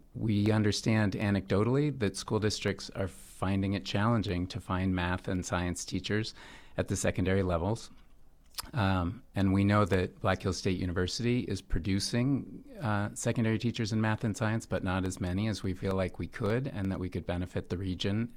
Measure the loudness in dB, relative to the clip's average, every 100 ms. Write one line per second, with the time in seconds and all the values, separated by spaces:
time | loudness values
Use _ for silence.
0 | -8 -4 0 2 4 4 2 2 2 2
1 | 2 2 2 2 2 2 4 2 0 0
2 | -2 -2 -2 0 0 0 -2 -4 -6 -6
3 | -6 -8 -16 -4 0 2 2 0 -2 0
4 | 2 2 0 -2 -2 -6 -4 0 2 2
5 | 0 -2 -2 -2 0 0 0 -2 -4 -4
6 | -2 -2 -2 -8 -16 -20 -8 -4 -2 0
7 | 0 2 2 4 2 2 0 -2 -6 -20
8 | -20 -20 -20 -20 -16 -12 -6 0 2 2
9 | 0 -4 -6 0 4 4 6 4 4 2
10 | 0 -2 0 0 0 0 0 0 0 0
11 | -2 0 0 0 -2 -6 -2 -2 2 0
12 | 0 0 2 0 -2 -12 -16 -4 -2 0
13 | -2 -2 -2 2 2 2 0 -2 0 2
14 | 2 2 0 0 0 0 -2 -2 0 0
15 | 0 -2 -2 0 0 0 -2 -2 0 0
16 | 0 -4 -8 -2 0 0 -2 -2 -2 -2
17 | -2 -4 -2 -2 -2 -4 -4 -4 -2 -2
18 | 0 0 -2